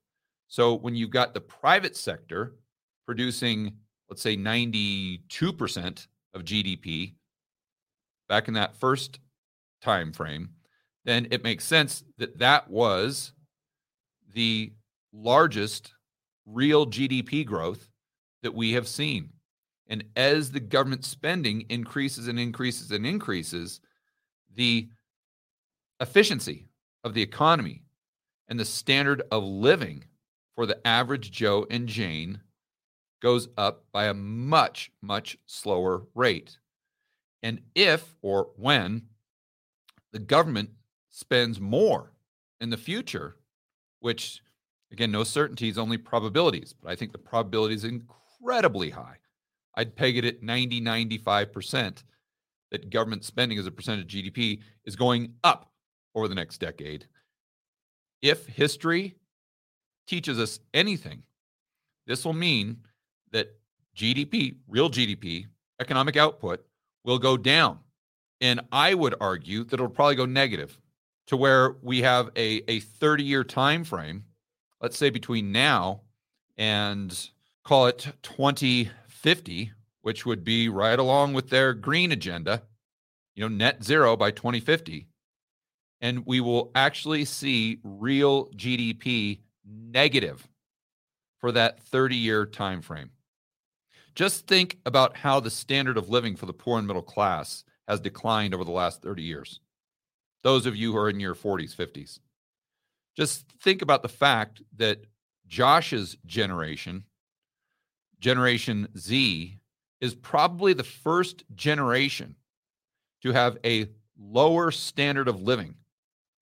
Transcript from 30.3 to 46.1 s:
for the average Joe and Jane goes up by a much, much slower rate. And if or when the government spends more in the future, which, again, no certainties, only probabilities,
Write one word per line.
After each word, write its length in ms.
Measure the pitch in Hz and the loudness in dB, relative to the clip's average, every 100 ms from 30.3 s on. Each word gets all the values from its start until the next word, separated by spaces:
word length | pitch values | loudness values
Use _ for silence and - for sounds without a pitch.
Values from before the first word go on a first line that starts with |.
| _ _ | _ _
for 100 | - | -4
the 220 | 113 - 117 | -2 0 2
average 440 | 113 127 135 104 | 2 2 -4 -6
Joe 360 | - 107 101 - | -2 2 2 0
and 160 | 117 120 | -6 -6
Jane 540 | 104 95 78 85 104 - _ _ _ _ _ _ _ | -6 -6 -6 -8 -12 -16 _ _ _ _ _ _ _
goes 280 | 120 123 - - | 2 2 0 -2
up 280 | 101 - _ | -2 -2 _
by 140 | 101 104 | -2 -2
a 80 | |
much, 760 | 101 101 113 131 156 117 - - _ | -2 -6 -6 2 4 2 0 -14 _
much 340 | 101 101 - - - | -6 -6 -6 -16 -16
slower 560 | - 104 92 92 90 104 | -8 -2 0 0 -2 -4
rate. 440 | 117 123 87 - - _ _ _ _ _ _ _ _ | 0 0 0 -6 -20 _ _ _ _ _ _ _ _
And 180 | 113 117 - | -8 -8 -6
if 400 | 170 190 156 - _ | 2 4 4 0 _
or 260 | 101 98 - - | -2 0 -2 -4
when 460 | 123 135 90 113 - _ _ _ _ _ _ _ _ _ _ | 0 2 0 -6 -10 _ _ _ _ _ _ _ _ _ _
the 60 | 107 | -10
government 520 | 104 143 160 110 104 - _ _ _ | 2 4 4 0 -6 -10 _ _ _
spends 500 | - - 123 117 101 | -14 0 2 2 -2
more 520 | 98 135 214 92 - _ _ _ _ - | 0 2 4 2 -4 _ _ _ _ -12
in 100 | 117 | -8
the 60 | 117 | -6
future, 600 | - 214 247 85 73 - _ _ _ _ _ _ | -6 -8 -6 -10 -10 -16 _ _ _ _ _ _
which, 420 | 117 117 - - _ _ _ _ _ | -4 -4 -6 -14 _ _ _ _ _
again, 200 | 98 113 | -4 -2
no 140 | 104 | 0
certainties, 540 | 110 143 147 - 113 104 | 0 0 0 0 -4 -2
only 200 | 113 113 | -4 -4
probabilities, 760 | - | -2